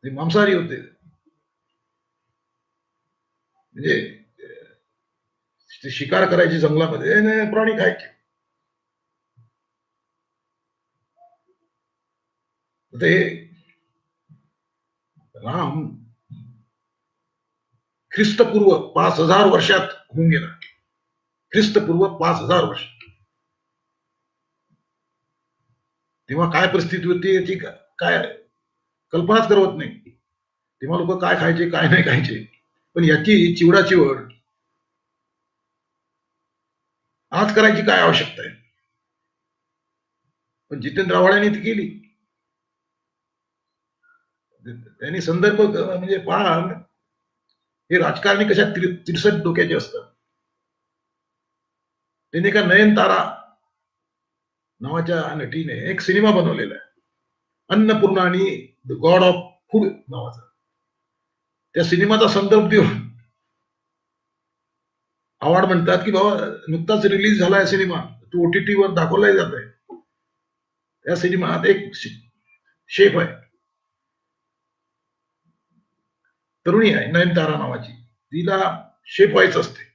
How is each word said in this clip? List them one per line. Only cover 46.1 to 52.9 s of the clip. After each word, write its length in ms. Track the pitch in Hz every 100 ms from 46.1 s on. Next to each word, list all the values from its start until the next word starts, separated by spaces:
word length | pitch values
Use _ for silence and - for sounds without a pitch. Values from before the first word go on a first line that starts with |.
| 190
पहा, 400 | 165 185 202 165 180 87 - _ _ _ _ _ _ _ _ _ _
हे 80 | 175
राजकारणी 460 | 151 - 202 202
कशा 180 | 214 196
तिर-, 320 | 190 175 185
तिरसट 480 | 175 - 165 208 165
डोक्याचे 300 | 170 - 170
असतात. 380 | 165 - - - _ _ _ _ _ _ _ _ _ _ _ _ _ _ _ _ _ _ _ _ _ _
त्यांनी 160 | 165 196
एका 160 | 214
नयनतारा 800 | 175 190 214